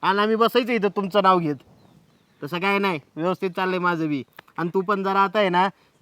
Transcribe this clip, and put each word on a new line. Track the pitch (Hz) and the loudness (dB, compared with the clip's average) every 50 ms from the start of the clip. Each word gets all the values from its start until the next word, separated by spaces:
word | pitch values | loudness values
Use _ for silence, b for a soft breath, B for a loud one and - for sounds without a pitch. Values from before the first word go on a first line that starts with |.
आणि | - 170 190 202 | -2 0 0 2
आम्ही | 208 214 220 | 2 0 2
बसायचं | 214 233 220 - 240 262 220 247 | 2 2 2 2 2 0 0 0
इथं | 226 185 208 | 0 -2 -2
तुमचं | - - 196 196 165 208 190 | -2 -2 -4 0 0 2 4
नाव | 190 190 185 | 4 4 4
घेत. | 170 151 147 131 - _ _ _ _ _ _ _ _ _ _ _ _ _ _ _ - | 2 -2 -4 -6 -10 _ _ _ _ _ _ _ _ _ _ _ _ _ _ _ -12
तसं | 143 175 175 | -8 -6 -4
काय | 180 196 196 202 | -2 0 0 0
नाही, | 202 196 180 147 - _ _ | 0 0 -2 -4 -6 _ _
व्यवस्थित | 151 160 180 185 - - 190 | -4 -4 -2 -2 -2 -4 -4
चाललंय | 175 - 185 185 185 185 | -4 -4 -2 -2 -2 -2
माझं | 175 175 175 160 160 156 | 0 -2 -2 -2 -2 -2
बी. | 147 135 120 - _ - - _ _ - | -4 -4 -6 -8 _ -20 -20 _ _ -6
आणि | 160 175 160 | -6 -4 -2
तू | 190 | -2
पण | 190 180 208 196 190 | -2 0 -2 -2 -2
जरा | 196 196 196 196 | 0 0 2 0
आता | 196 185 220 | 2 2 0
आहे | 208 190 | 0 2
ना, | 175 175 185 196 - _ _ _ _ _ | 2 2 2 0 -2 _ _ _ _ _